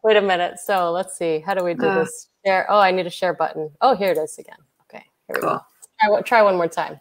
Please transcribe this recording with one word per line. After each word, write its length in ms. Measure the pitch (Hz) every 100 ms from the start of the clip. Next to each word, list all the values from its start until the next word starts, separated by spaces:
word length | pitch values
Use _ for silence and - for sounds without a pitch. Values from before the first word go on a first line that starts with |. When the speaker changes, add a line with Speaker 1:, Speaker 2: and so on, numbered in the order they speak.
Speaker 1:
Wait 140 | 220 208
a 60 |
minute. 360 | 202 180 175 -
So 320 | - 196 175
let's 240 | 175 185 -
see. 220 | 170 156
How 120 | 156
do 100 | 190
we 100 | 175
do 120 | 170 196
Speaker 2:
Uh. 180 | 190
Speaker 1:
this? 240 | - - - _ 196
Share. 180 | 190 -
Oh, 80 | 208
I 120 | 190
need 160 | 185 175
a 40 |
share 240 | - 180
button. 360 | 165 160 160 156 147
Oh, 120 | 254
here 160 | 226 196
it 60 | 156
is 200 | 151 -
again. 180 | - - _ _
Okay, 200 | _ - _ _ -
here 100 | -
we 40 |
Speaker 2:
Cool. 80 | -
Speaker 1:
go. 100 | - _ _ - -
Try, 100 | 214
one, 120 | 208
try 200 | 190 233
one 140 | 202 185
more 120 | 165
time. 300 | 170 156 151